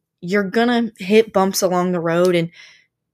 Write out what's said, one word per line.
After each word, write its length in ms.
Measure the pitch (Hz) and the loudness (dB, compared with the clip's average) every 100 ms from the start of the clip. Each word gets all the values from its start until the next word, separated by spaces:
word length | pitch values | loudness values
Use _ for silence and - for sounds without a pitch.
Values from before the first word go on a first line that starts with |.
| _ _ | _ _
You're 240 | 175 202 | -4 -2
gonna 480 | 190 226 240 240 233 - | -2 0 0 0 -2 -8
hit 340 | 185 220 - | 2 2 4
bumps 300 | 190 190 190 | 0 0 0
along 300 | 185 180 180 | -2 0 -2
the 80 | 180 | -2
road, 340 | 165 170 185 | -2 0 2
and 160 | 175 170 - - - _ _ _ | 0 -2 -8 -20 -20 _ _ _